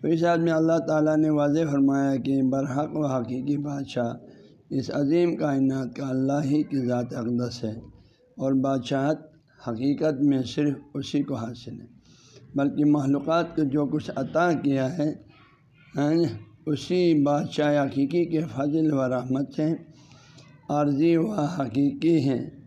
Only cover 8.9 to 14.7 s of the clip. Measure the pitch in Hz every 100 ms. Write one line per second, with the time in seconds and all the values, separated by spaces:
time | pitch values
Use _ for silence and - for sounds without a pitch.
8.9 | 139 139 156 - - _ _ - 113 135
9.9 | 143 156 135 143 135 113 - 147 135 -
10.9 | 143 131 147 139 127 113 120 - 101 -
11.9 | - _ - _ - - 139 139 - 147
12.9 | 147 135 139 147 165 170 156 147 147 143
13.9 | 151 - - 131 156 175 151 143